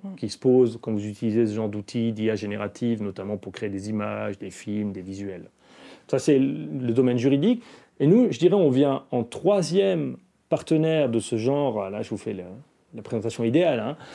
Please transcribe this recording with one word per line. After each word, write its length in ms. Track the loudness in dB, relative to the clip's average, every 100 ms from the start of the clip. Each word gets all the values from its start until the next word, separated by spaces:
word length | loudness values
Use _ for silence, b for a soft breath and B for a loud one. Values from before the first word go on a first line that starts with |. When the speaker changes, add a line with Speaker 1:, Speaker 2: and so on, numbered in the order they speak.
Speaker 1:
Mm. 100 | -14
Speaker 2:
qui 140 | -10 -10
se 100 | -2
posent 400 | 4 4 4 0
quand 120 | -6
vous 140 | -4 -6
utilisez 380 | -4 -2 2
ce 100 | 0
genre 140 | 0 -4
d'outils 440 | -6 -8 -4 -2
d'I 180 | -2 -2
A 60 | -2
générative, 640 | -4 -6 -8 -4 -2 -2
notamment 340 | -4 -6 -8 -8
pour 160 | -10
créer 160 | -8 -8
des 220 | -6 -4
images, 480 | -4 -4 -6 -6 -8
des 120 | -12
films, 420 | -12 -6 -4 -4
des 100 | -6
visuels. 480 | -10 -10 -10 -12 -16 _ B B B B -2
Ça, 140 | 0
c'est 180 | 4 4
le 540 | 4 -2 -8 -6 0
domaine 260 | 2 2 2
juridique. 460 | 2 4 2 0 B B B 0
Et 80 | 4
nous, 240 | 6 4
je 80 | 4
dirais, 160 | 4
on 140 | 6 4
vient 360 | 4 2 0 -2
en 140 | -4
troisième 920 | -4 -2 2 2 2 2 2 0 -4 -8 _ _ _
partenaire 580 | -4 0 2 2 2 2
de 100 | 0
ce 180 | -2 -2
genre. 520 | 0 0 0 -2 -4
Là, 140 | -6
je 80 | -8
vous 80 | -8
fais 160 | -8
le, 100 | -10 -10 -16 -20 _ _
la 60 | -18
présentation 420 | -8 -6 -4 -2
idéale, 380 | 2 4 4 2
hein. 160 | -2 -8 B